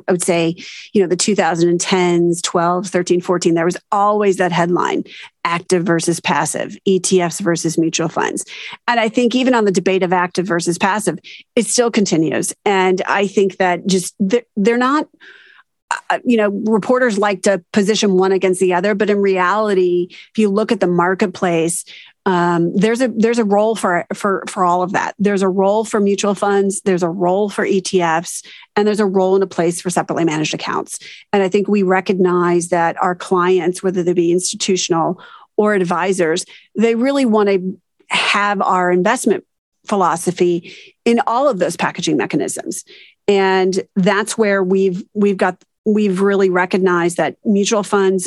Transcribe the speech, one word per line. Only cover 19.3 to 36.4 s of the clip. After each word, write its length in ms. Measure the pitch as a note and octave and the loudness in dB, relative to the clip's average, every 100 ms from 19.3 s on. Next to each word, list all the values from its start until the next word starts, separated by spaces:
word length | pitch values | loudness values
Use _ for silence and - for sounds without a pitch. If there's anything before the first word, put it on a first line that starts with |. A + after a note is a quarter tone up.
| F#3+ F3+ G3+ G#3+ F#3+ F3+ F3 F3+ | 2 0 0 0 0 2 0 -4
if 280 | - - - | -8 -10 0
you 120 | G#3+ | 0
look 220 | G3 A3 | 2 0
at 80 | G3 | 0
the 60 | F#3 | 0
marketplace, 960 | F3 F3 F#3+ G#3+ F3+ F#3 E3+ E3 - - - - _ - | 2 0 0 -2 -2 -2 0 0 -4 -12 -20 -20 _ -2
um, 480 | F3+ F3 E3+ E3+ | 0 2 0 0
there's 260 | G3+ A3 A#3 | 2 0 2
a, 60 | C4 | -2
there's 320 | A3 A3+ A#3+ | 0 0 2
a 60 | |
role 320 | G#3 G3+ G#3+ A3 | 2 2 2 0
for, 280 | G3+ F3 - | 0 -2 -4
for, 300 | G3+ G#3 F#3+ - | -6 -2 -4 -6
for 160 | - | -2
all 180 | F3+ F3+ | 0 2
of 80 | F3+ | 0
that. 240 | G3 - - | -2 -4 -2
There's 260 | G3+ G3+ | 0 2
a 60 | F#3+ | 0
role 360 | F#3+ G3 G#3+ | 2 2 0
for 160 | A3 A3 | 0 0
mutual 340 | G3+ G3 G3+ | 0 0 0
funds, 460 | F#3+ G3+ G3+ G3 G3 | 0 0 2 0 -2
there's 240 | G#3 F3+ | -2 0
a 40 | F3 | 0
role 400 | F#3 F3 F#3+ G#3 | 0 0 0 -2
for 160 | G3+ | -2
E 160 | G3+ G3 | -2 -2
T 220 | F3+ F#3+ | 0 0
Fs, 400 | E3+ D#3+ F3 - - - - | 0 -2 -4 -12 -14 -20 -8
and 100 | - | -2
there's 140 | G#3 G#3 | 0 2
a 80 | G3+ | 0
role 300 | F#3+ F#3 G3 | 2 2 2
and 80 | |
a 20 | F#3+ | 0
place 340 | - E3+ E3+ | -2 -2 -2
for 100 | F#3 | -4
separately 340 | F3 D#3+ D#3+ | -4 -4 -2
managed 280 | E3 D#3 D3+ | -2 -2 -4
accounts. 460 | - - - - - - - - | -4 -6 -6 -8 -12 -16 -20 -4
And 80 | G3+ | 0
I 80 | F#3+ | 2
think 200 | G3+ G3 | 0 0
we 160 | G3+ | 0
recognize 840 | F#3 F#3 F#3+ F#3+ F3+ F3+ F3 F3 E3+ | 2 0 0 2 2 2 2 0 0
that 300 | F3 E3+ - | 0 0 0
our 140 | F#3+ | -2
clients, 640 | F3+ - F#3 F3+ F#3 E3 F3+ | -2 -2 0 2 2 0 -2
whether 220 | G3 F#3 | -2 -2
they 100 | E3+ | -2
be 200 | F3+ E3+ | 0 2
institutional 880 | F3+ F3+ G#3 - F#3 - E3 D#3 F3+ - - - - | 0 -2 -6 -2 -2 0 0 0 -4 -10 -20 -12 0
or 180 | G#3 | 2
advisors, 720 | G3+ F3 E3+ F#3 F#3 D#3+ E3+ | 2 0 0 0 0 0 0